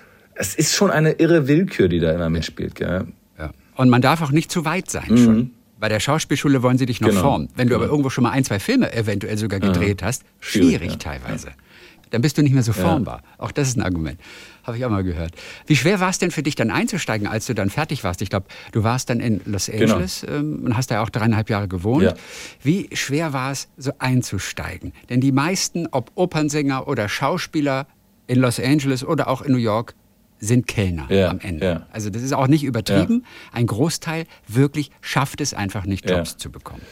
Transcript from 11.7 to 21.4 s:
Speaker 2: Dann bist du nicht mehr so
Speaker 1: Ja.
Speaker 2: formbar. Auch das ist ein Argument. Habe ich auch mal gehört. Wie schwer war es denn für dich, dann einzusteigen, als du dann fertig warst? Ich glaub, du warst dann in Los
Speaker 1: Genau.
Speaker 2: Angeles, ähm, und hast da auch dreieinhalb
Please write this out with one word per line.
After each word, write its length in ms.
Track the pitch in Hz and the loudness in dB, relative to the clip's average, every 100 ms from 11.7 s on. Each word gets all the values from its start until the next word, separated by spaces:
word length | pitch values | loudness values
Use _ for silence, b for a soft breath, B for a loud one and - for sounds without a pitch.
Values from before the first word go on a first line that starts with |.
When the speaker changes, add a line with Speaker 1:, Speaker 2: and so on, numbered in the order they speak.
| b b b _ | b b b _
Speaker 2:
Dann 80 | 113 | 0
bist 160 | 139 - | 0 4
du 60 | |
nicht 100 | 147 | 4
mehr 80 | 131 | 4
so 80 | 113 | 2
Speaker 1:
Ja. 40 | 104 | 2
Speaker 2:
formbar. 400 | 92 92 90 60 b - | 2 2 -2 -8 b -12
Auch 120 | - | -8
das 160 | - 131 | -2 -2
ist 60 | 120 | 0
ein 40 | |
Argument. 380 | 85 87 78 - B B B B | -2 -2 -4 -8 B B B B
Habe 140 | - 117 | -10 -6
ich 80 | 127 | -2
auch 40 | |
mal 140 | 101 | 0
gehört. 280 | 92 80 82 B B B - | -2 -4 -6 B B B 0
Wie 100 | 143 | 2
schwer 240 | 139 202 | 4 2
war 100 | 185 | 0
es 80 | 180 | 0
denn 100 | 180 | -2
für 120 | - | -2
dich, 100 | 151 139 | -2 0
dann 140 | 110 | 0
einzusteigen, 580 | 127 226 160 - 110 104 | 0 -2 -2 -2 -2 -2
als 200 | 110 - | -4 -4
du 80 | 110 | -2
dann 140 | 98 | -2
fertig 320 | - 156 143 | -2 -4 -4
warst? 180 | 92 90 | -4 -4
Ich 80 | 101 | -4
glaub, 160 | 101 - B B | -4 -6 B B
du 120 | 117 | 0
warst 260 | 107 127 - | 0 0 -2
dann 100 | 117 | -2
in 220 | 120 104 - | 0 -2 -4
Los 200 | 101 - | -4 -4
Speaker 1:
Genau. 280 | 110 110 95 | 0 2 2
Speaker 2:
Angeles, 280 | 92 - - | -2 -6 -6
ähm, 320 | 147 151 151 | -4 -4 -4
und 140 | - 117 | -2 -2
hast 140 | 131 | -2
da 100 | 107 | -2
auch 60 | 110 | -2
dreieinhalb 400 | 113 110 107 | 0 2 2